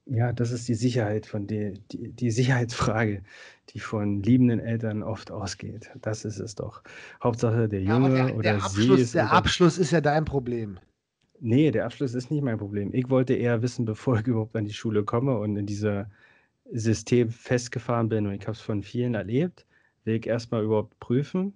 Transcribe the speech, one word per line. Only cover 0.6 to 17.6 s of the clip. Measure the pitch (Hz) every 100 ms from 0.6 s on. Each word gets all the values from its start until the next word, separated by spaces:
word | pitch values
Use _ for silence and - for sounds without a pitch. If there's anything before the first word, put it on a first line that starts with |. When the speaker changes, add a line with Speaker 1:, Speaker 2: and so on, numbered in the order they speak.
| 120
Speaker 1:
die |
Sicherheit | 110 123 120 104 107 -
von | 107 101
der, | 107 104
die, | 95 - - 117
die | - 123
Sicherheitsfrage, | 110 127 127 120 - 127 110 110 101 92 - - - -
die | 107
von | - 110 104 101
liebenden | 98 127 123 113
Eltern | 113 113 113 107
oft | 107 104 -
ausgeht. | - 98 - 101 101 - -
Das | 110 110
ist | 110 98
es | 107 -
doch. | 92 - - - - -
Hauptsache | 123 117 120 117 110
der | 98
Speaker 2:
Ja, | 95 117
aber | 135
Speaker 1:
Junge | 131 131
Speaker 2:
der, |
Speaker 1:
oder | 113 107 101
Speaker 2:
der |
Speaker 1:
sie | 95 98 120 131
Speaker 2:
Abschluss, |
Speaker 1:
ist | 120
Speaker 2:
der | 170 120
Speaker 1:
unter |
Speaker 2:
Abschluss | 170 - - 175 180
ist | 165
ja | 170
dein | 143 151
Problem. | 156 139 123 117 107 92 - _ _ _ _ _
Speaker 1:
Nee, | 117 123 156
der | 113 104
Abschluss | - 139
ist | 123 120
nicht | 151
mein | 139 110
Problem. | 104 104 101
Ich | 131 127
wollte | 131 127
eher | 127 120 117
wissen, | 123 -
<laughs> | 113
bevor | 107 - 113
ich | 110
überhaupt | 113 110 113
an |
die | 104
Schule | 104 117 107
komme | 104 117 135 117
und | 107 104
in | 101
dieser | 101 104 101 104 - _ _ _ _ -
System | 143 110 107 - 123 113
festgefahren | 117 - 123